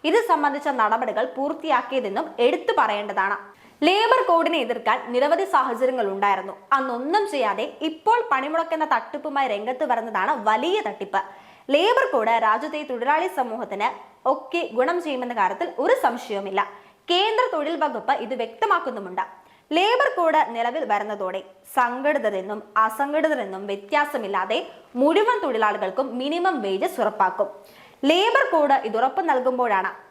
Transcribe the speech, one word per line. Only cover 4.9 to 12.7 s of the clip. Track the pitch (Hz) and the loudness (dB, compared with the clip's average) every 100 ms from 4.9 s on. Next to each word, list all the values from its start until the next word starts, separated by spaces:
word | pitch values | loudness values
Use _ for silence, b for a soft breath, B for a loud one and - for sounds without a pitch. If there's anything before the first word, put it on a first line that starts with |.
| 226 - | -2 0
നിരവധി | 247 285 339 381 | 0 2 2 2
സാഹചര്യങ്ങൾ | 339 262 233 254 254 202 | 2 2 0 0 0 -2
ഉണ്ടായിരുന്നു. | 196 202 190 190 - - 269 | 0 2 2 -2 -14 -2 0
അന്നൊന്നും | 262 240 269 403 403 | 0 -4 0 0 0
ചെയ്യാതെ | 294 220 196 294 - 311 | 0 0 -2 -6 -4 -6
ഇപ്പോൾ | 320 - 480 466 | -2 2 2 2
പണിമുടക്കെന്ന | 262 277 320 330 320 302 | 0 0 -2 -2 -2 0
തട്ടിപ്പുമായി | 240 - 285 302 277 262 | 0 -2 -10 -4 -2 0
രംഗത്ത് | 202 220 254 285 | -2 -4 -4 -2
വരുന്നതാണ് | 233 226 208 202 277 214 | -2 -2 -2 0 0 2
വലിയ | 226 311 415 294 | 0 2 0 -2
തട്ടിപ്പ്. | - 196 196 - B B B - | -8 -4 -4 -4 B B B 0
ലേബർ | 285 392 508 539 | 2 4 4 2
കോഡ് | 262 220 233 220 | 0 2 2 2
രാജ്യത്തെ | 233 294 | 0 -2